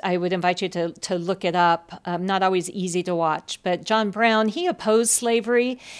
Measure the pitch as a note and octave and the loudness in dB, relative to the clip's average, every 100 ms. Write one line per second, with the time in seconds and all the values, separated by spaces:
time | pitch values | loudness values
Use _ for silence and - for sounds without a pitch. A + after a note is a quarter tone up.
0 | F#3+ F3+ F3 F3+ F3 F3+ F#3+ F3 E3+ - | -2 0 0 0 0 0 -2 -2 -4 -6
1 | - F3+ E3+ F#3+ F#3 F3 F3 E3+ - - | -6 -4 -2 -2 0 2 4 2 -2 -14
2 | - F3 F#3 F#3+ F#3+ F#3 E3+ G3 F3+ F3 | -6 -4 -2 0 2 2 -2 -4 -4 -2
3 | F3 E3+ E3 D#3 - - F3+ F3+ - A3 | -2 0 0 0 -6 -8 -4 -4 0 0
4 | G#3+ G3 A#3 A3 A3 G#3+ F4+ - A3 A3 | 0 2 2 4 2 0 -2 -2 2 2
5 | A#3 - A#3+ A#3 G#3+ A#3+ B3 B3+ - - | 4 2 2 0 2 2 2 -2 -10 -18